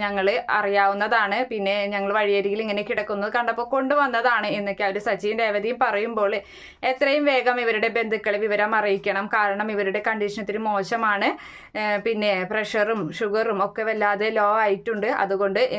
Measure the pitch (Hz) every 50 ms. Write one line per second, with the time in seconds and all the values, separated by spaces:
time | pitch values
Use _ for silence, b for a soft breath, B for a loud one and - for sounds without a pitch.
0 | 208 202 202 196 190 202 226 226 - - 160 214 208 196 202 202 196 196 202 202
1 | 208 220 233 226 208 196 202 233 262 - 226 208 196 196 202 208 202 202 208 196
2 | 196 196 202 214 214 202 202 202 190 202 208 214 220 220 202 208 208 208 233 214
3 | 208 - 208 202 202 214 214 240 240 233 226 233 240 240 277 262 262 262 294 294
4 | 285 262 240 233 240 254 233 220 214 208 202 208 202 202 190 - 208 196 190 208
5 | 202 - 202 165 180 208 220 226 226 214 202 208 202 226 247 233 262 233 208 202
6 | 214 233 226 220 202 196 220 202 B B B B B B B B - 254 262 254
7 | 285 277 277 294 294 285 269 254 226 247 247 247 233 226 220 214 220 226 208 233
8 | 226 220 220 214 214 220 208 202 220 208 208 208 208 214 226 214 214 208 196 196
9 | - 208 190 226 220 202 - 220 208 202 196 202 214 220 208 202 202 196 190 214
10 | 208 226 220 214 208 202 202 220 202 208 196 220 226 220 208 196 190 165 233 226
11 | 226 214 202 196 208 277 392 B B B B B B B B 208 214 208 208 202
12 | 202 233 226 214 208 208 208 - - 196 214 220 214 - - 214 208 220 226 208
13 | 180 156 - - 233 208 202 220 226 233 208 190 196 202 202 226 220 220 220 214
14 | 208 202 202 196 214 220 220 220 208 202 214 220 220 208 196 196 202 226 226 208
15 | 208 226 - - 202 185 196 190 202 196 190 214 254 - -